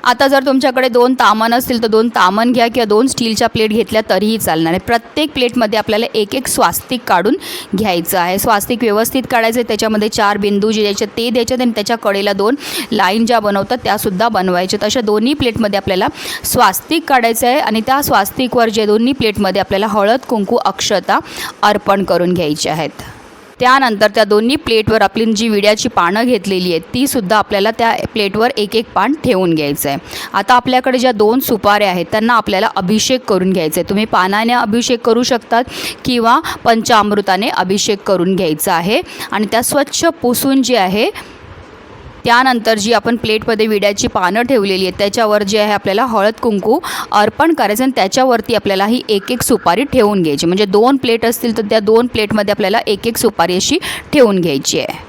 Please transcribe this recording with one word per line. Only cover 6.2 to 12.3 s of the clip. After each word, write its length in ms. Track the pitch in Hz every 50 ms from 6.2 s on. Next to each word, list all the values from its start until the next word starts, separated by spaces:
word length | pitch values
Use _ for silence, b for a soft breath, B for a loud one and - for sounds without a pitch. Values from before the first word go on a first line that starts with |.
| 214 208 -
एक 120 | 269 254
स्वास्तिक 540 | - - - 233 170 170 - - - 262 240 -
काढून 300 | - 208 175 - - 311 392 B B B B B B -
घ्यायचं 420 | 185 220 208 180 175 170 - - 185
आहे. 200 | 170 175 185 202
स्वास्तिक 400 | - 247 220 202 202 - 247 214
व्यवस्थित 400 | 247 220 202 214 226 240 - 269 226 -
काढायचं 280 | 262 233 226 226 226 254
आहे. 100 | 240 233
त्याच्यामध्ये 400 | 220 208 226 220 220 214 214 208
चार 280 | - - 214 202 208
बिंदू 340 | 208 196 202 202 202 196 220
जे 100 | 220 214
द्यायचे 260 | 214 202 202 208 233
ते 240 | 208 - - 226 240
द्यायचे 240 | 220 247 233 226 254
आणि 160 | 240 254 240
त्याच्या 260 | 220 214 208 202 233
कडेला 360 | 226 - 214 196 196 202 208